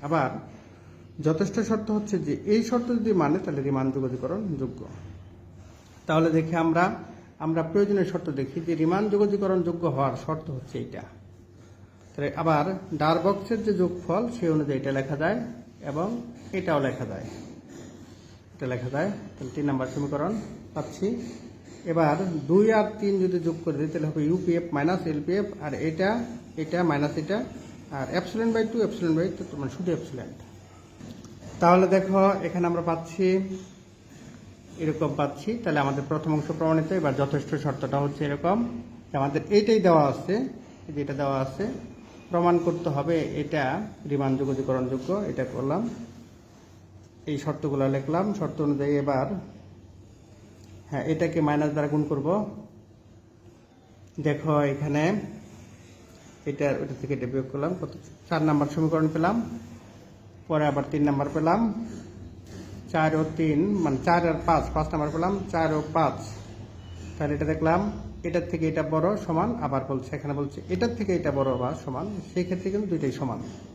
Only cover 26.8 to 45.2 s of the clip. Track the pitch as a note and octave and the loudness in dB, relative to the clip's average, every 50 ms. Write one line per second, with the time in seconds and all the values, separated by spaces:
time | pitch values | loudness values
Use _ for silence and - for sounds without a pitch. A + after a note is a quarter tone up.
26.8 | F3+ E3 D3 C#3+ D3 D3 - E3 D#3 D3+ F#3+ A3 C4 - - - - - - - | 4 4 4 2 2 0 0 -2 -2 -2 -2 -2 -2 -6 -10 -14 -14 -16 -16 -18
27.8 | - - D3+ C#3 C3 - - F3+ F3+ - - A3 A3+ A3+ A3 A3+ G#3+ A3 - A#3+ | -14 -10 -6 -6 -6 -2 -2 -2 -2 -2 -4 0 0 2 2 2 0 0 2 0
28.8 | G#3+ E3 D3+ - F3 E3 D#3+ D#3+ E3+ F#3+ - - F#3 - - D3 C#3 B2 - - | 0 0 0 -2 0 2 2 2 2 0 -2 -6 -10 -10 -8 -6 -6 -6 -6 -4
29.8 | F3+ F3+ E3 - - - C#3 B2 - A#2+ - - - - - - - - - - | -2 -2 -2 -2 -4 -8 -10 -10 -10 -12 -14 -16 -18 -18 -20 -20 -20 -20 -20 -20
30.8 | - - - - - - - - - - - - - - - - F3+ E3+ F3+ F#3 | -20 -20 -20 -18 -18 -16 -16 -16 -18 -18 -18 -18 -18 -16 -4 4 6 8 8 8
31.8 | F#3 F3+ F#3+ F#3+ F#3+ F#3+ F#3+ G3 F#3+ G3 G3 G3 - E3+ E3+ F3+ F3 E3+ E3+ E3+ | 8 6 6 4 4 4 4 6 6 6 4 2 -2 -4 0 0 0 2 2 0
32.8 | E3 E3+ E3 E3 E3 - - - F#3+ F#3 F#3 F#3+ F#3+ F#3+ F#3+ F#3 - - - - | 0 0 0 -2 -2 -8 -2 0 2 4 4 2 0 -2 -6 -10 -10 -14 -18 -20
33.8 | - - - - - - - - - - - - - - - - - - - - | -20 -20 -20 -20 -20 -20 -20 -20 -18 -18 -18 -18 -20 -20 -20 -20 -20 -18 -10 -4
34.8 | E3 D#3 D3+ - E3+ C#3+ C#3 - D3 C#3 - - - G#3 A3+ A#3 - F#3+ D3+ D3 | -2 -2 0 0 0 0 2 0 0 -2 -2 -4 -4 -4 -4 -2 -2 0 2 2
35.8 | C#3 C#3 C3 C#3+ C3+ - D#3+ D3+ - D#3+ D#3 D3+ C#3+ - E3 D#3 E3 D#3+ D#3+ D#3+ | 2 2 0 -2 -2 -2 -2 -2 0 2 0 0 0 -2 -2 0 2 4 4 4
36.8 | D#3 - G3 F#3 D#3+ C#3+ C3 B2+ C#3 C#3 - C#3+ C3+ - D#3 C#3+ C#3+ D3+ C3 - | 4 2 0 2 2 2 2 2 2 2 2 -2 0 0 -4 -2 0 -2 -2 -2
37.8 | - B2+ C3 C#3 C#3+ C#3+ C#3+ - D#3 C#3+ C#3+ C#3+ - E3+ G3 A3+ A#3+ A#3+ - - | -2 -2 0 0 0 0 -2 -2 -2 -2 -2 0 2 2 2 2 0 -2 -4 -8
38.8 | - - - - - - - G3+ C3+ C#3+ C#3 D#3 - - G3+ G#3 G#3 G#3+ A3 G#3+ | -12 -12 -16 -20 -16 -4 -2 0 0 2 0 -2 0 6 6 6 6 8 4 6
39.8 | F3+ F#3 E3 D#3 D3 C#3 C3 - - - F#3 A3+ C4 C4 - - - - - - | 8 8 8 8 8 6 2 0 -2 -2 0 0 0 -4 -6 -12 -16 -20 -20 -18
40.8 | - - D3+ D3 C#3+ C#3+ C#3 C3+ C#3+ C#3 C#3 C3+ C3+ C3+ - - G3 A3+ C4 - | -14 -8 -6 -4 -4 -4 -2 -2 0 0 2 0 0 -2 -2 -4 -4 -4 -4 -8
41.8 | - - - - - - - - - - F3+ E3+ F3 F3 F3 F3 E3+ F3 D#3+ E3 | -12 -14 -16 -18 -18 -20 -20 -20 -10 -2 0 4 6 6 4 6 4 2 0 0
42.8 | - E3+ C#3 C#3+ C#3+ D#3+ E3+ D#3+ C#3+ - - - D3 - - D3+ C#3 B2+ C#3+ F#3 | 0 0 0 0 0 2 2 2 2 0 -2 -4 -2 0 0 0 0 0 0 -2
43.8 | G#3+ G#3 - - - D3+ C#3+ C#3 C#3 C3+ C3 C3 C#3 C3+ C3+ C3 C3 C3 C3 B2+ | -4 -8 -12 -12 -6 -4 -2 0 2 2 2 2 2 0 0 -2 0 0 0 0
44.8 | B2+ B2+ C3+ C3 B2+ - F#3 G3+ | 0 0 -2 -4 -2 -2 -2 -2